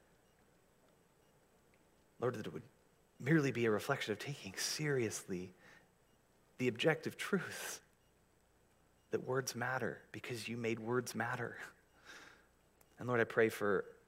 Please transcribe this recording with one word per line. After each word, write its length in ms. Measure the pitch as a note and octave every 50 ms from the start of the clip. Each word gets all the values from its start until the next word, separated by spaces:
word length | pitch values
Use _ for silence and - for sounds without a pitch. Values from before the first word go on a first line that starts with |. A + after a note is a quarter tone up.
| _ _ _ _ _ _ _ _ _ _ _ _ _ _ _ _ _ _ _ _ _ _ _ _ _ _ _ _ _ _ _ _ _ _ _ _ _ _ _ _ _ _ _ -
Lord, 160 | A2+ B2+ A#2+
that 100 | A2 G2+
it 60 | F#2
would 120 | D#2 - - - - _ _ _ _ _ _ _ _ -
merely 320 | A#2+ C3 E3 D#3 C#3 C3+ A2+
be 140 | A#2+ A#2
a 40 | A2+
reflection 400 | G#2 G2 - - C#3 - - A2+
of 80 | G#2 -
taking 340 | - D3 C#3 - - F#2+ -
seriously 960 | - - - - - D#3 D3 C#3 C3 A2+ G2+ - - - - F#2+ F2 F#2 F2+ - - - - - - - _ _ _ _ _ _ _ _ _ _ _ _ _ _ -
the 60 | B2+
objective 500 | A#2+ A2 A2+ - D#3+ - - - A#3 -
truth 640 | - - - G3+ F3+ - - - - - - - - - _ _ _ _ _ _ _ _ _ _ _ _ _ _ _ _ _ _ _ _ _ _ _ _ _
that 180 | - - -
words 280 | B2 B2+ C3+ B2+ - -
matter 440 | A#2 B2 B2 C3 B2 A2+ E2+ C#2 - - -
because 360 | - A2 - - B2 A2+ G#2
you 80 | - A#2
made 220 | A#2+ A#2 A2+ A#2
words 380 | A2 A2 A2+ B2 B2+ A#2 - -
matter. 420 | A#2+ A2+ A#2+ B2+ A#2+ A#2 A2 - - - - - - - _ _ - - - - - - - - - - _ _ _ _ _ _ - - _ - -
And 80 | A2+
Lord, 120 | B2 B2 A#2
I 40 | A2+
pray 260 | - - A#2+ A2+ A2
for 340 | - - G#2+ G2+ G2 - - - - - _